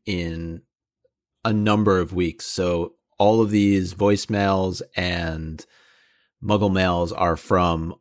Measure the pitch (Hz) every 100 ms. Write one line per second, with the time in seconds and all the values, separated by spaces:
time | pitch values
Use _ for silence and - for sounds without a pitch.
0 | - 90 85 82 85 82 - _ _ _
1 | _ _ _ _ 113 107 107 104 104 92
2 | 85 90 85 - - - 90 85 87 -
3 | _ - 104 113 107 104 101 98 90 92
4 | 101 104 - 104 98 95 95 87 - -
5 | 90 87 82 80 80 78 - _ _ _
6 | _ _ _ _ 104 104 101 95 92 87
7 | 85 - 87 80 - 92 87 82 82 -